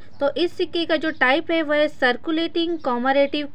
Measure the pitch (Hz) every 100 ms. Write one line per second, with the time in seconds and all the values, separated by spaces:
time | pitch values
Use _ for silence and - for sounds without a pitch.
0 | - - 277 262 349 - 330 339 330 311
1 | 320 302 254 302 - 330 294 294 302 -
2 | 269 240 - 320 330 339 339 330 277 240
3 | 262 277 277 294 285